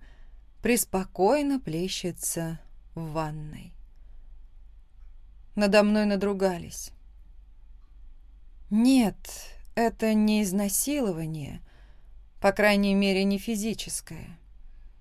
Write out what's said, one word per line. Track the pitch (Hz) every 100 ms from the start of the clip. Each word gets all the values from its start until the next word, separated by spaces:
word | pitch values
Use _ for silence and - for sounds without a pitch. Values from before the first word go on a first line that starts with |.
| - - - - - -
преспокойно | 220 240 - 190 - - 190 294 285 269
плещется | 170 156 190 - 180 170 - - 165 165 - - -
в | - 160
ванной. | 156 156 156 156 - 175 - - - - - - - - - - - - - - - - - - -
Надо | 208 208
мной | 208 214 208
надругались. | 196 202 196 190 175 170 - - - - - - - - - - - - - - - - - - - -
Нет, | 208 247 269 208 - - - - - -
это | - 226 - 220
не | 214 214 214
изнасилование, | 202 190 202 - - 294 220 165 160 156 139 175 - - - - - - - -
по | 196
крайней | 196 208 202 202
мере, | 196 196 190
не | 196 202
физическое. | - 220 220 190 170 - - 160 120 175 - - - - - -